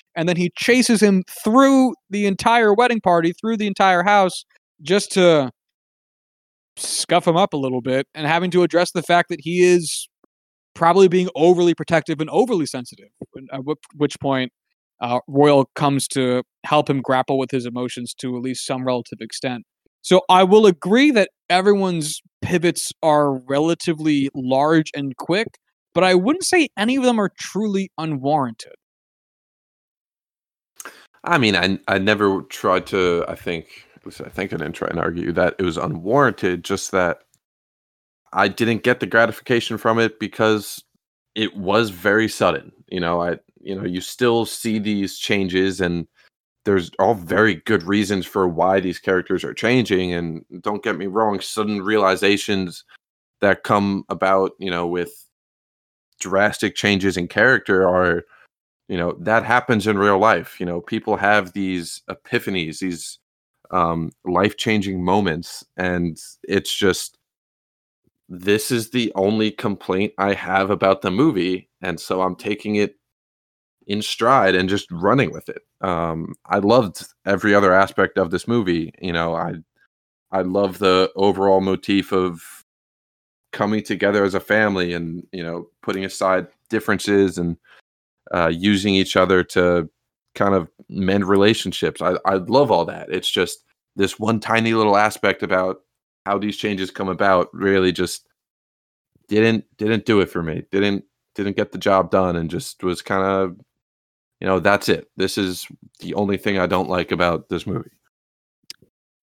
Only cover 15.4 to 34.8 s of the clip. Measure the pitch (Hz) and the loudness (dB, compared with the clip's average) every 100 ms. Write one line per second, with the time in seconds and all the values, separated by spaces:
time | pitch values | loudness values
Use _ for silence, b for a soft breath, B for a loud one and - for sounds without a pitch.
15.4 | 147 139 127 - 143 139 - 135 127 123 | 6 6 2 -2 -2 -2 -2 -2 -2 -2
16.4 | - _ - 151 143 139 127 131 131 135 | -6 _ -2 0 0 -2 0 -2 0 -2
17.4 | 127 131 120 123 127 123 120 - 127 123 | -2 -4 -6 -8 -8 -8 -12 -10 -8 -8
18.4 | 127 123 - 131 127 123 - - 113 - | -8 -8 -8 -6 -4 -4 -6 -14 -14 -10
19.4 | 135 120 - _ _ _ - 185 - 185 | -8 -8 -14 _ _ _ 2 2 6 4
20.4 | 185 214 208 175 180 233 294 226 185 _ | 6 8 6 4 2 4 4 4 0 _
21.4 | - 180 196 202 190 170 151 - _ - | 0 2 4 2 2 -2 -6 -10 _ -10
22.4 | 110 175 170 - - - 160 147 147 131 | -2 0 0 -2 -8 -2 2 4 2 -2
23.4 | 127 139 160 165 - 156 156 143 139 139 | -2 0 0 -2 -2 -2 0 0 0 -4
24.4 | 127 131 151 160 151 143 139 - - 190 | -2 2 4 2 0 -4 -8 -8 -4 -2
25.4 | 226 _ _ _ _ 170 185 185 202 359 | -4 _ _ _ _ 2 4 4 2 -2
26.4 | - 359 269 - 220 269 254 226 190 - | 0 0 0 -2 -2 2 2 2 -2 -6
27.4 | - 190 214 190 190 - 160 139 135 151 | -8 -4 -2 -2 -4 -6 -6 -4 -2 -2
28.4 | 123 113 - - _ _ _ _ _ _ | -2 -6 -18 -20 _ _ _ _ _ _
29.4 | _ _ _ _ _ _ _ _ _ _ | _ _ _ _ _ _ _ _ _ _
30.4 | _ _ _ - B B B B - 170 | _ _ _ -20 B B B B -2 2
31.4 | 110 92 95 95 - 98 98 101 101 95 | 4 2 2 -2 -2 0 2 2 2 0
32.4 | - - 104 92 92 101 90 85 - - | -6 -4 0 0 0 0 0 0 -4 -8
33.4 | 92 85 - - _ _ - - - - | -8 -8 -10 -20 _ _ -20 -16 -14 -8
34.4 | 98 82 76 - | -6 -6 -8 -6